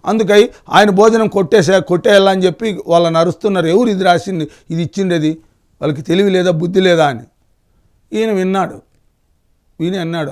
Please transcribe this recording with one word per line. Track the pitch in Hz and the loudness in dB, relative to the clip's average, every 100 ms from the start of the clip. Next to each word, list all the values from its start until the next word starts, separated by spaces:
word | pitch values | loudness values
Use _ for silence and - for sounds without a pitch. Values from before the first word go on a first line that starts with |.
| - | -4
అందుకై | 220 196 208 240 - - | -2 2 4 2 -2 0
ఆయన | 175 208 | 2 4
భోజనం | 185 220 226 208 | 4 4 4 0
కొట్టేసే, | 202 170 214 160 190 | -2 2 2 2 0
కొట్టేయాలని | 185 175 - 202 196 190 185 | 0 -2 4 4 4 2 -2
చెప్పి | - 226 175 160 | -2 -6 -6 0
వాళ్ళని | 170 170 165 | 0 2 0
అరుస్తున్నారు. | 170 - 214 185 165 | 0 -2 -2 -2 0
ఎవరు | 190 240 | 2 0
ఇది | 190 | 0
రాసింది, | 180 175 196 175 147 - - | 0 0 -2 -8 -8 -12 -10
ఇది | 165 | -6
ఇచ్చిండేది? | 165 196 185 170 156 160 _ _ _ - | -6 -4 -2 -2 -2 -4 _ _ _ -8
వాళ్ళకి | 156 147 | -6 -6
తెలివి | - 180 202 | -4 0 0
లేదా, | 185 180 | 0 -2
బుద్ధి | 160 175 185 | -2 -2 0
లేదా | 185 165 147 | 2 2 0
అని. | 117 120 _ _ _ _ _ _ _ - | -2 -14 _ _ _ _ _ _ _ -10
ఈయన | 214 220 | -4 -2
విన్నాడు. | 196 185 190 175 - _ _ _ _ _ _ _ _ _ - | -2 -2 -2 -4 -10 _ _ _ _ _ _ _ _ _ -8
ఈయన | 165 190 | -6 -6
అన్నాడు, | 165 170 143 | -6 -8 -8